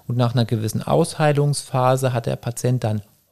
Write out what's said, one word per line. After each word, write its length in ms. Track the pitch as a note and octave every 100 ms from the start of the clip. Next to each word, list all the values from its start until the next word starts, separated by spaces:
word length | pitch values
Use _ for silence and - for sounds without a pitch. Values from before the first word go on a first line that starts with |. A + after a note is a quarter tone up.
| -
Und 100 | B2
nach 180 | A#2
einer 120 | B2 A2+
gewissen 360 | A2 G#2+ -
Ausheilungsphase 1300 | - D3+ E3+ - D3+ C#3+ D3 C#3+ - C3 B2+ C3 C3
hat 100 | B2 A#2+
der 100 | C3
Patient 460 | - - B2 B2
dann 200 | A2+ G#2+ - _ _